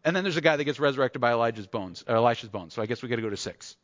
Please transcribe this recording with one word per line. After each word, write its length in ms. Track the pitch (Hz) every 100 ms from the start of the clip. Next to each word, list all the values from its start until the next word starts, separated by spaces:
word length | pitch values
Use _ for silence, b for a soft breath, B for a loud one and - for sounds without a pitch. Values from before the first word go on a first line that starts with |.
And 140 | 156 185
then 80 |
there's 140 | 190 165
a 40 |
guy 140 | 156 147
that 80 |
gets 160 | 147 139
resurrected 400 | 143 131 131 135
by 120 | 120
Elijah's 340 | 117 117 110 98
bones, 380 | 113 92 87 -
or 80 | 113
Elisha's 320 | 120 117 110
bones. 240 | 101 82
So 80 | -
I 60 | 107
guess 160 | 117
we 60 | 120
gotta 140 | 117
go 80 | 110
to 60 | 98
six. 400 | 101 - - -